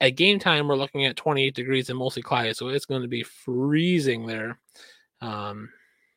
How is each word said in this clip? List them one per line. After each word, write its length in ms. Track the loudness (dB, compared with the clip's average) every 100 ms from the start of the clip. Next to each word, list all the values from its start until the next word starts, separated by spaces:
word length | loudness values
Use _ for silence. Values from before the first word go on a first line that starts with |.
at 100 | 2 4
game 220 | 4 4
time, 300 | 2 2 2
we're 80 | 0
looking 280 | 0 0
at 120 | 0 0
twenty-eight 380 | 0 2 0
degrees 360 | -2 0 0 0
and 80 | -4
mostly 240 | -4 -4
cloudy, 320 | -2 0 0
so 140 | -4 -4
it's 180 | -4 -4
gonna 220 | -4 -4
be 160 | -6
freezing 1000 | -8 -12 -6 -2 2 2 4 4 2 -2 -4
there. 320 | -6 -8 -12 _ -20 -20 -20 _ -12
Um, 480 | -10 -8 -8 -10 -16 -20 _ _ _